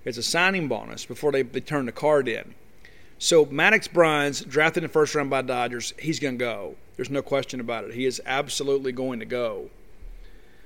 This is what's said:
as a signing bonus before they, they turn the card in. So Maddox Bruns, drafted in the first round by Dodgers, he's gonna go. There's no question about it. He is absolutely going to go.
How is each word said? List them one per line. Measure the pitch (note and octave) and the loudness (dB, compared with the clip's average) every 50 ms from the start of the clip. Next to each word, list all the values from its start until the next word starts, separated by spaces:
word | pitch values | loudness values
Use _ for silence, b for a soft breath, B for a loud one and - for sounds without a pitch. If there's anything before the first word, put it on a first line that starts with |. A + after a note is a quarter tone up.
| b | b
as | C3 A2+ A#2+ | -8 -6 -4
a | A2+ | -2
signing | - - E3+ F3+ F#3+ G3 F#3 D#3+ C3+ | 0 2 2 2 2 2 0 0 -2
bonus | A#2 G#2 A2 A2+ A2+ A2+ - | -2 -4 -6 -8 -10 -12 -10
before | - B2 - D3 D3 C#3 | -12 -6 -2 0 2 2
they, | C3+ B2+ | 2 0
they | A#2+ - C3 | 0 -2 -6
turn | - - D#3 C#3+ C3 | -4 -2 -2 -2 -2
the | A#2 - | -2 -4
card | - C#3+ D3+ D3+ C#3+ C3 B2 | 0 2 4 4 4 4 2
in. | A2 G#2+ F#2 - - - - - - b b b b b b b b b | -2 -4 -6 -10 -16 -20 -20 -20 -20 b b b b b b b b b
So | - - E3+ D#3+ D3+ | 2 6 8 8 8
Maddox | C#3+ C3 D3 E3 G3 A3 G#3 - - | 6 4 4 4 6 6 4 2 2
Bruns, | - E3+ E3+ D#3+ D3+ D3 C#3+ C#3+ C#3 - - | 4 4 6 6 6 2 2 0 -2 -4 -6
drafted | - C3 D3+ D#3 D#3+ D#3+ E3+ D#3+ | -2 0 2 2 2 2 0 -2
in | D3 | 2
the | - | 4
first | D#3 D3+ C#3 - | 4 4 4 2
round | D3+ C#3+ C#3 | 0 0 0
by | C3+ C3+ B2+ | 0 0 0
Dodgers, | B2+ B2+ B2 A#2+ A#2+ B2 A#2+ A2+ - - - | 0 -2 -2 -2 -2 -2 -4 -6 -8 -8 -6
he's | - D#3+ D#3 C3 | -4 -2 -2 -2
gonna | C#3+ C#3 B2 | -2 -2 -2
go. | A#2+ B2 A#2+ A2 G2+ G2 D2+ C#2+ - - - - | -2 -2 -2 -4 -4 -8 -10 -10 -12 -16 -14 -8
There's | - B2+ A#2+ | -8 -6 -4
no | C#3 C#3 - | -2 -4 -2
question | - C#3+ C#3 B2 - - B2+ | 0 0 -2 -2 -2 -6 -8
about | A#2 A#2 A#2 A2 G#2 | -6 -4 -6 -6 -6
it. | G#2 A2+ | -8 -4
He | A#2+ C3 | -2 0
is | C3 A#2+ - - | 0 -2 -2 -4
absolutely | C3 C3 C#3 D3 C#3+ - - C#3 C#3 C#3 C#3 C3 C3 B2 | -2 -2 -2 -2 -2 -4 -4 0 2 0 2 0 -2 -4
going | B2+ C3 C3 B2 A2+ | -2 -4 -4 -4 -6
to | G#2+ | -6
go. | A2+ B2+ B2 A#2+ A2+ G#2 F#2+ E2+ D#2+ - - - - - - - - - b b b b b b b b b b | -4 -2 -2 -2 -2 -2 -6 -10 -12 -14 -18 -20 -18 -16 -16 -14 -14 -14 b b b b b b b b b b